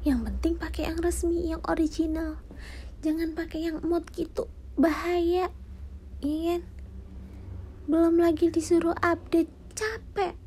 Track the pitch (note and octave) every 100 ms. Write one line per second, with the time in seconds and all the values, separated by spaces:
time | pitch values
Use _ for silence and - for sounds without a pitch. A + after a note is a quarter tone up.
0 | - B3+ A3 G3+ E4 E4 D#4+ - D#4 E4
1 | E4+ F4 F4 E4+ E4 D#4+ - E4 D#4 -
2 | D#4+ D#4+ D#4+ D#4 - - - - - -
3 | D#4 D#4 E4 D#4 E4+ D#4+ E4 D#4+ D#4 E4+
4 | E4+ - E4 - - - - - D4+ D4+
5 | E4+ F4 E4+ F4+ F#4 - - - - -
6 | - - C#4 D4+ E4 F4 - - - -
7 | - - - - - - - - - D#4
8 | E4+ E4+ E4+ D#4 E4+ E4 D#4+ E4+ E4 E4+
9 | F4 E4 - E4+ E4 - - - G#4+ A4
10 | - - F#4 F4